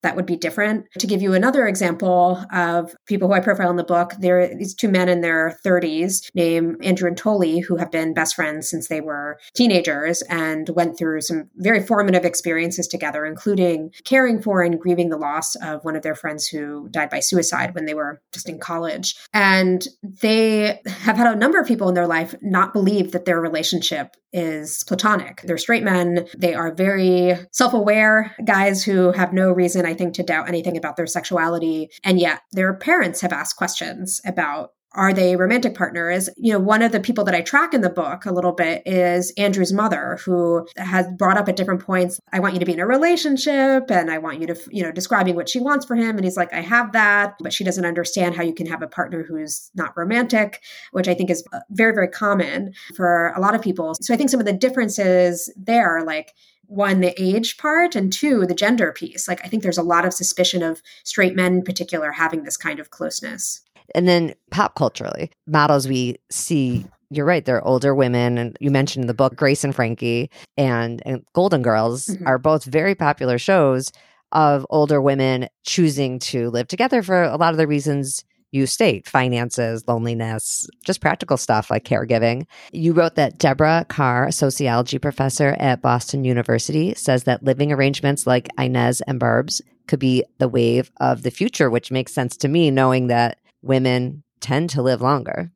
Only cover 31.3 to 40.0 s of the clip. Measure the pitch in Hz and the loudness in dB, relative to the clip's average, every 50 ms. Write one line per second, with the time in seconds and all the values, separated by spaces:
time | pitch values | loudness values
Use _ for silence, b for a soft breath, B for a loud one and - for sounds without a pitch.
31.3 | 185 170 160 165 170 170 165 165 160 160 156 156 B B B 190 185 185 170 165 | -2 0 0 0 0 -2 -2 -2 -2 -4 -6 -10 B B B 2 2 2 2 2
32.3 | 156 - _ _ - 185 185 190 190 190 - - 339 359 262 175 160 - - 175 | 0 -4 _ _ -4 -2 -2 -2 -2 -4 -2 0 2 2 2 0 -2 -4 -4 -4
33.3 | 165 143 156 - - - 190 175 - - 165 165 - - 185 185 - - - 196 | -4 -4 -6 -6 -6 -4 -4 -6 -4 -6 -8 -8 -10 -10 -8 -6 -8 -6 -6 -6
34.3 | 185 - 165 147 143 151 - - _ _ _ _ _ - 190 190 190 190 185 180 | -4 -4 -4 -4 -4 -8 -10 -12 _ _ _ _ _ 0 2 2 4 4 4 4
35.3 | 180 180 185 190 226 247 240 226 - - 185 - - 175 170 170 180 185 190 - | 4 4 2 2 2 2 0 -2 -2 -2 -4 -4 -2 -4 -4 -2 -2 -2 -4 -6
36.3 | - - 247 233 214 202 190 196 214 220 233 233 226 208 202 - 233 - 202 196 | -8 -2 0 2 2 4 4 4 4 4 4 2 2 0 -2 -2 -2 0 0 0
37.3 | 185 170 170 - - 285 320 339 320 262 202 180 180 - 165 143 147 185 - 208 | 0 0 -2 2 2 2 2 2 2 0 0 0 0 -2 -4 -4 -4 -8 -6 -4
38.3 | 180 180 180 180 170 175 170 160 170 160 - - 190 185 180 175 175 180 180 180 | -2 0 0 0 0 0 0 -2 -2 -4 -4 -2 0 2 2 2 2 0 -2 -2
39.3 | - - 202 208 190 196 185 170 190 202 214 220 180 147 | -2 0 0 0 2 2 0 0 2 0 0 0 0 -2